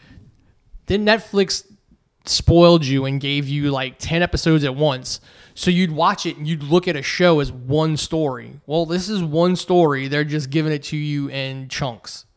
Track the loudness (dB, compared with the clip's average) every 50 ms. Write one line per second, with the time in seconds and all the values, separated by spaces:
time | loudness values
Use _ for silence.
0 | _ _ -20 -20 -20 -20 _ _ _ _ _ _ _ _ -20 -12 -6 -4 -2 0
1 | 2 2 2 2 0 0 0 0 0 0 -2 -6 -8 _ -20 _ _ _ _ _
2 | _ _ _ _ _ -4 -4 0 2 4 6 8 8 8 8 6 4 0 0 0
3 | 0 -2 -4 -4 -4 -2 -2 -2 -2 -2 -4 -2 0 0 -2 -2 -4 -6 -8 -10
4 | -6 -4 0 0 0 0 0 0 2 4 4 4 2 0 0 0 0 0 0 -2
5 | -6 -10 -10 -10 -12 -20 _ -20 -20 -20 _ -4 -2 0 2 2 2 0 0 2
6 | 2 2 0 0 -4 -6 -6 -6 -6 -6 -6 -6 0 2 2 2 2 0 -2 -4
7 | -4 -6 0 2 4 4 4 4 2 -2 -6 -8 -6 -2 0 0 0 0 -2 -2
8 | -4 -4 -2 -2 -2 -2 -4 -6 -12 -16 -20 -18 _ -4 -2 -2 -2 -2 -2 -4
9 | -4 -4 -4 -4 -2 0 0 2 2 2 2 0 0 2 4 4 4 4 2 0
10 | -2 -2 -2 -2 -2 -2 -2 -4 -4 -2 -2 -2 0 0 -2 -4 -6 -6 -6 -6
11 | -4 -4 -4 -4 -4 -4 -6 -6 -8 -8 -8 -10 -12 -10 -8 -6 -6 -6 -6 -10
12 | -14 -18 -18 -18 -20 _ _